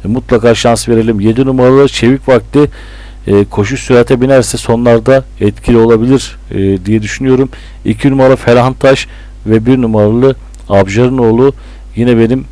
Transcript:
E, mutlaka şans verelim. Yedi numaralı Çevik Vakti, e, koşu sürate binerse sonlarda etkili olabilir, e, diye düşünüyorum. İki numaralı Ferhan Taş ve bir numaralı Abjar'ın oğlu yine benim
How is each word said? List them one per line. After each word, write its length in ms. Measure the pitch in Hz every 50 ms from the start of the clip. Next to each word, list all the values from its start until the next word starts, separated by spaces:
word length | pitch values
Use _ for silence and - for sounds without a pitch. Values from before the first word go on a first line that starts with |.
| -
E, 20 |
mutlaka 480 | 95 113 127 - - 127 110 110 120 113
şans 340 | - - 120 117 107 - 117
verelim. 300 | 117 113 110 117 113 98
Yedi 260 | 98 110 110 127 131
numaralı 420 | 131 131 127 123 127 131 139 143
Çevik 420 | 131 - - 117 120 135 135 - -
Vakti, 400 | 131 113 101 - - 143 147 143 - - - - - - - - - - -
e, 180 | - 101 101 101
koşu 320 | - - - 101 104 139
sürate 440 | 131 - - 127 120 120 113 139 120
binerse 360 | 127 135 135 131 113 - -
sonlarda 680 | - - - 117 117 120 120 117 113 110 131 135 135 131 - - -
etkili 360 | 101 104 107 - - - 120
olabilir, 600 | 113 113 117 117 110 113 127 135 127 - - - - - -
e, 340 | - 98 98 98 98 92 90
diye 160 | 101 110 113
düşünüyorum. 480 | 104 101 - - 135 131 131 127 135 131 - - - - - - -
İki 260 | - 110 - - 143
numaralı 240 | 135 135 131 131 131
Ferhan 380 | 120 - 120 120 123 120 131 131
Taş 340 | - - 135 139 - - - - - - - - - -
ve 200 | 104 110 110 110
bir 160 | 123 135 131
numaralı 540 | 123 113 110 107 104 104 110 120 127 135 131 - - - - - - -
Abjar'ın 480 | 101 98 95 98 98 113 123 123 131
oğlu 360 | 131 120 113 110 117 131 139 135 - - - - - - - -
yine 220 | 107 120 123 120
benim 280 | 113 117 110 127 131 135 -